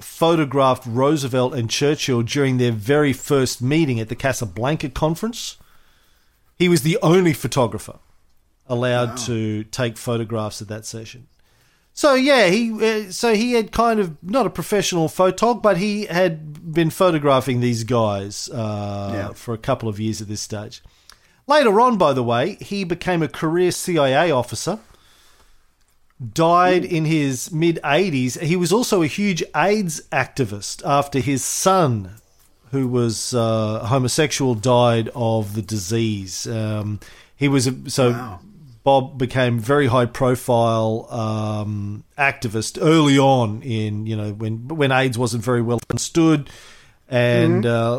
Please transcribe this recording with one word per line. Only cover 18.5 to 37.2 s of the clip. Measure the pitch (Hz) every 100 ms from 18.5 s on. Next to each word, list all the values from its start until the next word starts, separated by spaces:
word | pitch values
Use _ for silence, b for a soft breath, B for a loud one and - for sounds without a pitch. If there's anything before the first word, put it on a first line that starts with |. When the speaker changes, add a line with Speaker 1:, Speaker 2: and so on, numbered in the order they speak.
Speaker 1:
uh, | 120 107 104 104 101 101
Speaker 2:
Yeah. | 101 101
Speaker 1:
for | - -
a | 113
couple | - 123 113
of | 104
years | 110 104
at | 104
this | 107
stage. | - 107 107 - - b b b b b -
Later | 302 247 196
on, | 254 214
by | 160
the | 131
way, | 120 120 160 196
he | - 202
became | 180 170 - 175
a | 156
career | - 160 170 180
C | - - 165
I | 139 131 170
A |
officer, | 135 117 113 - 214 _ b b b b b b b b b b _ _ - 120
died | 127 165 175 180 180
Speaker 2:
Ooh. | -
Speaker 1:
in | 165
his | 156 160 143 127 -
mid | 156 170 165
eighties. | 151 151 196 139 127 -
He | 151 180
was | 175
also | 214 247 202
a | 156
huge | - 202 165 - 151
aids | 175 214 185 - -
activist | 143 123 - 117 101 - - 170
after | 143 139 135
his | 127 135
son, | - - 190 190 156 113 92 107 _ _ _ _ -
who | 135 127
was, | 123 120 104 -
uh, | 123 113 113 107 110 107
homosexual, | 135 127 - 151 - 135 113
died | 127 123 120 117 110
of | - 113 113 101
the | 107
disease. | 92 110 87 117 113 104 95 - 123
Um, | 113 107 107 104 104 B B